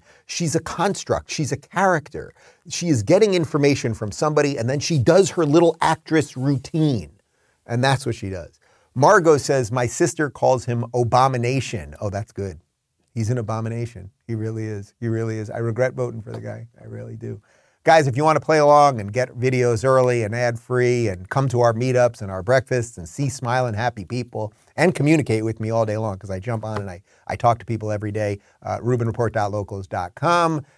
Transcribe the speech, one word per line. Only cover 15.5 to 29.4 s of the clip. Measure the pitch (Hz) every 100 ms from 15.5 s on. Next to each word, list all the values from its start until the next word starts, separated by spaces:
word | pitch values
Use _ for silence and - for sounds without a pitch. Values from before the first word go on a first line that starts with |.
I | 113
regret | 117 110 127
voting | 131 123 113
for | 113
the | 110
guy. | 110 110 117 _
I |
really | 113 110 113 113
do. | 113 107 _ _ _ _
Guys, | - 160 139
if | 120
you |
want | 156 151
to |
play | - 156
along | 147 147 143 120
and | 101
get | 117 127 123
videos | 127 123 120 110
early | 131 131 127 120
and | 104
ad-free | 117 120 117 - 123 123 123 110
and | 90 92
come | 139 135
to | 120
our | 120
meetups | 113 131 123 123 -
and | 98
our | 95
breakfasts | 92 131 - 127 117 -
and | 82
see | - 139
smiling, | - 123 127 123
happy | 104 120 120
people | 87 123 120 110 107 _ _ -
and | 170
communicate | - 143 160 - 110
with | 110 107
me | 110
all | 113
day | 110 107
long, | 110 92
'cause | 98
I | 95
jump | 107 113
on | 110 107
and | 98
I, | 90 _ _ -
I |
talk | 95 120 117
to | -
people | 110 107
every | 104 104
day, | 104 104 101 _ _
uh, | 98 101
rubinreport | 117 123 113 104 113
dot | 110